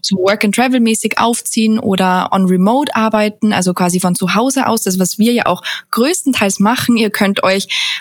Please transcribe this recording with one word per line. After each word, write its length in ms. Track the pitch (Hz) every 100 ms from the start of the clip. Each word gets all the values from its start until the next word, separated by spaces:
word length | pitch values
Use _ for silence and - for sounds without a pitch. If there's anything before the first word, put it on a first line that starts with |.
so 160 | - 190
Work 260 | 190 214
and 100 | 208
Travel 280 | 202 254 254
mäßig 360 | 226 220 220 -
aufziehen 640 | 233 240 - - 220 220
oder 500 | - 190 185 185 -
on 120 | 190 185
remote 460 | 185 190 254 302
arbeiten, 600 | - 220 214 214 208 214
also 200 | 214 180
quasi 280 | 180 180 180
von 140 | 180 175
zu 200 | 180 190
Hause 320 | 262 262 220
aus, 140 | 226
das, 160 | 196 185
was 180 | 185 -
wir 140 | 220
ja 140 | 240 -
auch 180 | 180 - - -
größtenteils 680 | - 269 370 277 - 202 -
machen. 380 | 202 254 - 233
Ihr 120 | 214
könnt 320 | - 202 196
euch 240 | 185 196 - - - -